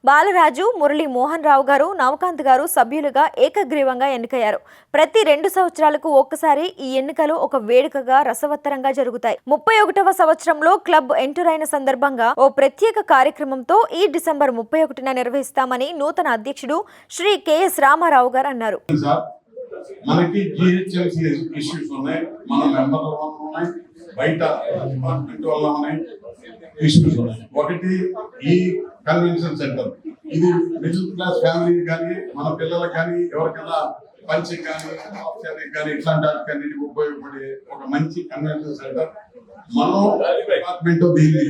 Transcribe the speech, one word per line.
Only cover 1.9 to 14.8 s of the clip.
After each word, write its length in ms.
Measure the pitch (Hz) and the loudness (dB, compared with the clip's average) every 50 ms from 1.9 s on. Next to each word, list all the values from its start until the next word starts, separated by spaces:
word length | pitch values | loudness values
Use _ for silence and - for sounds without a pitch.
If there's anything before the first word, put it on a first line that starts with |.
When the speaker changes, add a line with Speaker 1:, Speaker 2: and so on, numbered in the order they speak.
| 403 359 | 0 0
Speaker 1:
నవకాంత్ 420 | 262 254 285 294 359 359 339 277 277 269 | 0 0 0 0 -2 -4 -4 -2 4 4
గారు 160 | 254 254 294 339 - | 4 4 4 0 2
సభ్యులుగా 480 | 294 240 226 262 311 294 285 233 262 302 302 - - 254 | 2 2 2 0 -2 -2 0 2 2 2 2 2 2 2
ఏకగ్రీవంగా 640 | 302 - 415 392 262 311 302 277 262 254 247 262 277 269 | 2 2 0 -2 0 0 0 2 0 0 0 0 0 0
ఎన్నికయ్యారు. 440 | 240 233 233 - 254 226 214 208 - _ - - - _ _ - | -2 -4 -4 -2 0 0 0 0 -2 _ -14 -20 -20 _ _ 2
ప్రతి 260 | 285 311 302 - 440 427 311 | 2 2 4 4 2 4 4
రెండు 180 | 294 285 320 392 - | 4 2 2 -2 2
సంవత్సరాలకు 520 | 370 370 349 339 - 311 302 302 294 - 349 294 269 277 | 2 0 0 2 2 2 2 2 2 -2 4 4 4 4
ఒక్కసారి 440 | 285 320 302 - 311 285 277 320 370 370 - 269 | 4 -2 -2 2 2 2 2 2 -4 -6 -8 -8
ఈ 40 | 262 262 262 262 | -4 -2 -2 -2
ఎన్నికలు 340 | 285 311 - 311 294 320 339 - | -4 -2 -2 0 0 0 0 -2
ఒక 100 | 285 - 269 214 208 | -2 -2 -2 0 4
వేడుకగా 480 | 240 254 277 311 - 277 254 240 262 269 294 262 | 4 4 4 4 -2 -6 -2 2 2 4 4 2
రసవత్తరంగా 640 | 233 - - 294 294 294 _ 285 277 269 254 269 269 269 | -2 -4 -4 -4 -4 -4 _ -4 -6 -2 -2 -2 0 0
జరుగుతాయి. 380 | 269 240 226 240 - 233 - - _ 254 285 | -2 -2 -4 -4 -4 -4 -4 -4 _ 0 0
ముప్పై 220 | 294 - - 453 427 415 | 2 2 4 4 4 4
ఒకటవ 280 | - - 392 392 370 381 370 359 | 4 4 2 2 2 4 4 4
సంవత్సరంలో 520 | 311 320 320 - 330 330 302 302 320 381 392 - 349 | 4 4 2 2 -2 0 2 4 4 4 4 4 4
క్లబ్ 260 | 330 311 277 254 262 - 262 | 4 4 4 4 0 0 0
ఎంటర్ 280 | 269 294 349 349 339 320 | -2 -2 0 0 0 2
అయిన 100 | 311 302 294 - | 0 -2 -2 -2
సందర్భంగా 520 | 285 269 269 262 247 277 285 269 240 226 233 269 - 254 | -2 0 0 0 2 0 -2 0 2 0 0 4 4 4
ఓ 40 | 277 - - | 4 4 4
ప్రత్యేక 380 | 269 277 277 - 392 453 440 427 - - 311 | 2 2 2 2 0 0 2 0 2 4 4
కార్యక్రమంతో 640 | 269 262 294 294 - 302 269 269 262 247 - 339 427 453 - - 330 | 6 6 4 2 -2 -6 -6 -6 -8 -2 2 4 4 4 4 2 0
ఈ 40 | 381 392 277 | 0 2 0
డిసెంబర్ 380 | 330 - 330 311 285 294 269 240 233 | 0 -2 -2 2 2 2 2 2 -2
ముప్పై 220 | 226 214 - 320 | -4 -2 2 2